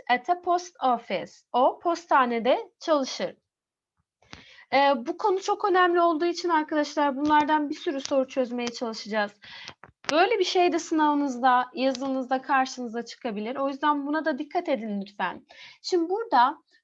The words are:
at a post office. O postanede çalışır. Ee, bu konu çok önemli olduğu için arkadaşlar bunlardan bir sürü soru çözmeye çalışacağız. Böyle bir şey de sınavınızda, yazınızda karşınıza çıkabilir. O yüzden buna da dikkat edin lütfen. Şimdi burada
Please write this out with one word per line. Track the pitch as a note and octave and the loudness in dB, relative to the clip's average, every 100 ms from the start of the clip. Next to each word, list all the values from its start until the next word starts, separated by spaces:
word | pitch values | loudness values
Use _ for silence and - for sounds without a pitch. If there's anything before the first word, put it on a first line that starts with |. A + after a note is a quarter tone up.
| - | -2
at | B3 B3 | 0 0
a | F4 | -2
post | F4+ F4 F4 - | 0 -2 -2 -4
office. | C4 A#3 - F#3 F3 - _ | 0 0 -2 -6 -6 -14 _
O | A#3+ C#4+ G#4 | 2 2 2
postanede | F4 E4+ - D4+ B3 A#3 A#3 F4+ A4+ _ | -2 -4 2 2 4 2 2 0 -2 _
çalışır. | - D4 C4 - F3+ - _ _ _ _ _ _ _ _ _ - - - - | 0 0 0 -4 -8 -8 _ _ _ _ _ _ _ _ _ -20 -20 -20 -2
Ee, | C4+ C#4 C4+ | 4 4 4
bu | B3+ F4 | -2 -2
konu | A4 F#4+ | 0 0
çok | G4 G4+ G#4 | 0 -2 2
önemli | F4+ F4+ F4 | 4 4 4
olduğu | E4+ D#4 F4 | 4 2 0
için | F4 F4 | -2 0
arkadaşlar | D#4+ D4+ G#3 - - C#4+ C4 | 0 0 -2 -2 0 0 0
bunlardan | D4+ D4+ D4 D4+ C#4+ | 2 4 4 2 0
bir | D4+ | -6
sürü | F4+ C4+ | -6 -6
soru | - C#4 C4 | -2 0 0
çözmeye | C#4 A#3+ B3 A#3+ | -2 -4 -4 -6
çalışacağız. | A#3 A#3 A3 G#3+ G#3+ G3+ - - - - - - _ - | -6 -6 -8 -4 -2 -2 -6 -20 -18 -16 -18 -20 _ 0
Böyle | D4+ G4 A4 | 2 4 2
bir | |
şey | F4+ F#4 F4 | 2 2 2
de | D#4+ | 2
sınavınızda, | - D#4 D4+ D4 C#4+ A#3+ B3+ B3 B3 | -2 0 2 2 -2 0 2 2 0
yazınızda | - C4 B3 C4+ C4 B3+ C4 | -2 -2 -2 -2 -4 -2 -4
karşınıza | C4 C4+ C4 - B3 A3+ A#3 | 0 0 0 -4 -8 -8 -10
çıkabilir. | - B3 G3+ G#3+ C#4 | -10 -8 -6 -6 -4
O | C4+ | -4
yüzden | C#4 D4+ D4 C#4 | -2 0 0 -2
buna | D#4 D#4 | -4 -2
da | C4+ | -4
dikkat | D4+ F4+ F4 | -4 -4 -2
edin | C4 A3 G3+ | -4 -4 -6
lütfen. | G3 - F3+ - - - - - | -8 -6 -6 -6 -16 -20 -20 -18
Şimdi | - F4+ E4 | -2 0 0
burada | G4+ A#4 C4 B3+ D4+ _ _ | -2 0 4 4 2 _ _